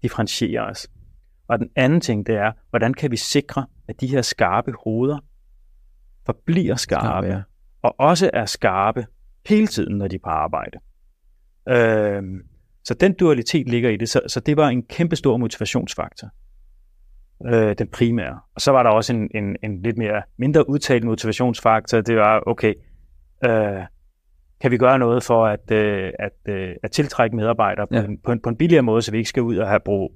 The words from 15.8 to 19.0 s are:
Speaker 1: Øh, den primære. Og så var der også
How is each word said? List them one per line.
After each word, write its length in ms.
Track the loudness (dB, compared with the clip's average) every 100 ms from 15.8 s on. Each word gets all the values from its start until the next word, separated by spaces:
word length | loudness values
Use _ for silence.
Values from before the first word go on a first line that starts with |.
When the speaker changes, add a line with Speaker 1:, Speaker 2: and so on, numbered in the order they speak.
| -4 -8 -10 -10 -20 -20 -20 -20 -20 _ _ _ -20 -20 -20 -12 0
Speaker 1:
Øh, 280 | 2 2 0
den 100 | -4
primære. 520 | 0 0 0 -4 -12 _
Og 60 | -4
så 100 | 2
var 100 | 4
der 80 | 6
også 220 | 4